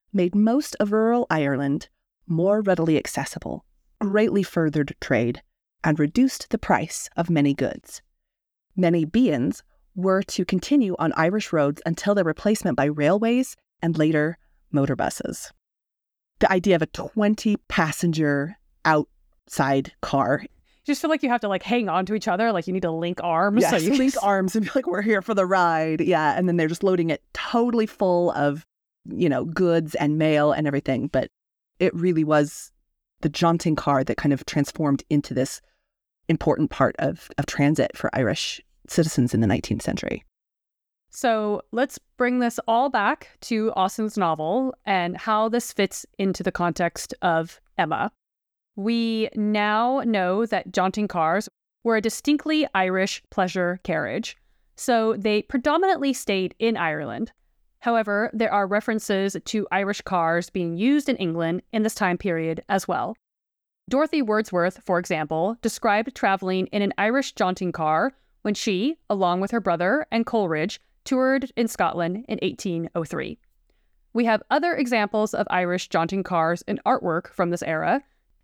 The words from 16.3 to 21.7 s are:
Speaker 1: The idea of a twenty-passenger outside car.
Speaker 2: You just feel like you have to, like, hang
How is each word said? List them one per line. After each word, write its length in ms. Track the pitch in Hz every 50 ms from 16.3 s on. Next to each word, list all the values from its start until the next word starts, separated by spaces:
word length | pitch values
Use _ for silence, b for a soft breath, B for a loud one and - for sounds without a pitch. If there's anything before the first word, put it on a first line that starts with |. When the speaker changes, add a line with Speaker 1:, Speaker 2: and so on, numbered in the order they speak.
| _ _
Speaker 1:
The 120 | - 165
idea 240 | 190 185 175 202 180
of 60 | 165 160
a 40 |
twenty-passenger 1700 | - - - - - - 220 208 208 214 - - 220 208 - - - - - 165 156 147 - - 170 160 156 156 147 143 143 139 160 208 - _ _ _ _ -
outside 1080 | 165 156 151 - - _ _ _ _ _ _ _ _ - - 143 135 139 135 135 - - _
car. 420 | - - - 139 135 110 139 151 -
Speaker 2:
You 60 | - - _ _ _ _ _ _
just 140 | - 285 -
feel 100 | - 311
like 120 | 320 302 -
you 60 | 254
have 120 | 240 240 -
to, 60 | 202
like, 140 | 196 185 -
hang 260 | 185